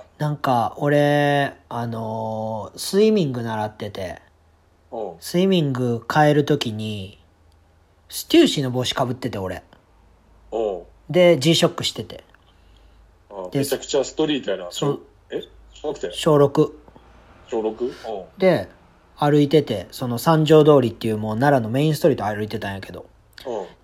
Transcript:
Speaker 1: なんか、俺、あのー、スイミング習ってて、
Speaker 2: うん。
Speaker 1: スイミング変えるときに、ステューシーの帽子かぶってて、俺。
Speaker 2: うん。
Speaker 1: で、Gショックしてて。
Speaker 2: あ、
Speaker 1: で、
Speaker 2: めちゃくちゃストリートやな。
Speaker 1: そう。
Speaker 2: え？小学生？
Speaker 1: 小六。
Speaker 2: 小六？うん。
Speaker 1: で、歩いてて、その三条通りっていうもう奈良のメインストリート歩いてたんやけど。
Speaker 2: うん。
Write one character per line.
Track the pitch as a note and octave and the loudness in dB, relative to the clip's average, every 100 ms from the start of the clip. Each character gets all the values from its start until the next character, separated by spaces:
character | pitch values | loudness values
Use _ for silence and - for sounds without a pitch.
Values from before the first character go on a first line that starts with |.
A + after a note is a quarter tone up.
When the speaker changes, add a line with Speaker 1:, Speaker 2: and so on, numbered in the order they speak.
| - _ | -20 _
Speaker 1:
な | D3+ | -6
ん | D3 | -4
か、 | - B2 A2 - | 0 0 0 -4
俺、 | D3 D3 D3 D3 C#3+ C#3+ C#3 - _ | 0 2 2 2 2 0 -2 -6 _
あ | A#2+ A#2+ | -8 -8
の | A2+ A2+ A2 A2 A2 A2 A2 G2+ | -8 -8 -8 -6 -6 -6 -8 -10
ー、 | - | -12
ス | - F#3+ | -2 2
イ | A3 | 4
ミ | G#3+ | 4
ン | D3+ | 0
グ | B2 | -2
習 | A#2 A2 | -6 -4
っ | G#2+ | -6
て | - G#2 | -6 -12
て、 | G2 F#2 D#2 _ _ _ _ _ _ _ | -10 -10 -12 _ _ _ _ _ _ _
Speaker 2:
う | A#2 | -10
ん。 | G2+ E2+ | -10 -10
Speaker 1:
ス | - F3 | -4 0
イ | F#3+ | 2
ミ | F#3 | 2
ン | D3 | 0
グ | B2+ B2 A#2 - | -2 -2 -4 -2
変 | D#3 D3+ | 2 4
え | |
る | D3 | 4
と | C#3+ D3 | 2 0
き | A#2+ | -2
に、 | G#2+ A2 G#2 F#2+ - _ _ _ _ _ _ _ _ _ | -6 -8 -8 -12 -18 _ _ _ _ _ _ _ _ _
ス | - | -14
テ | - E4 | 2 4
ュ | |
ー | D4+ | 4
シ | - | 2
ー | |
の | C3 | -2
帽 | B2 | -2
子 | A#2+ | -4
か | - B2+ | -2 -4
ぶ | |
っ | B2 | -4
て | B2 | -6
て、 | G2 | -6
俺。 | F#2 F2+ - _ _ _ _ _ _ _ _ | -8 -10 -14 _ _ _ _ _ _ _ _
Speaker 2:
う | A2 | -4
ん。 | G#2+ F#2 - _ _ | -2 -4 -10 _ _
Speaker 1:
で、 | D#3+ F3 D#3+ | 4 6 6
G | C3+ | 4
シ | D#3+ | 2
ョ | E3 | 2
ッ | - | 0
ク | |
し | - | -8
て | - | -8
て。 | A2 - _ _ _ _ _ _ _ _ _ _ _ | -12 -16 _ _ _ _ _ _ _ _ _ _ _
Speaker 2:
あ、 | G2+ F2+ | -12 -6
Speaker 1:
で、 | C#3+ | -4
Speaker 2:
め | |
ち | C3+ | -2
ゃ | B2 | -4
く | - | -2
ち | C#3+ | -2
ゃ | |
ス | B2+ | -2
ト | - D#3 | -2 -2
リ | D3 | -2
ー | |
ト | G#2 | -4
や | F#2 | -6
な。 | F2 | -8
Speaker 1:
そ | - C#3+ | -4 -4
う。 | C#3 - _ _ | -4 -10 _ _
Speaker 2:
え？ | - - - - | -12 -12 -20 -20
小 | - D3+ | -12 -10
学 | C#3+ | -8
生？ | - | -10
Speaker 1:
小 | - E3+ D3 | -4 2 4
六。 | C#3+ - D3+ - - - _ - - - - | 4 4 0 -2 -20 -20 _ -20 -20 -20 -8
Speaker 2:
小 | A#2 | -4
六？ | A2 A2 | -4 -4
う | B2 | -8
ん。 | - A2+ G#2 F2 - | -8 -10 -12 -12 0
Speaker 1:
で、 | F#3+ D3 - - _ _ _ - | 2 2 -2 -16 _ _ _ -4
歩 | D3 D3 | 2 4
い | C#3+ | 4
て | - | 2
て、 | C#3+ G#2+ G#2 | 2 -6 -8
そ | - B2+ | -10 -6
の | A#2+ | -2
三 | - D#3+ | 2 2
条 | D3+ D#3 | 6 8
通 | D3+ C#3+ | 8 6
り | A#2+ | 4
っ | |
て | - A2+ | -2 -4
い | |
う | G#2+ | -4
も | G#2+ | -4
う | G#2+ | 0
奈 | C#3+ C#3 | 2 2
良 | A2 | 0
の | |
メ | B2 | -2
イ | D#3 | 0
ン | |
ス | D3+ | 2
ト | E3+ | 2
リ | B2 | 2
ー | |
ト | G2+ | -2
歩 | G#2 | -6
い | G#2+ | -6
て | G#2+ | -6
た | G2+ | -8
ん | |
や | G2 | -10
け | - | -12
ど。 | F2 - _ _ - C3+ | -16 -18 _ _ -16 -10
Speaker 2:
う | A2+ | -8
ん。 | F2+ - | -10 -14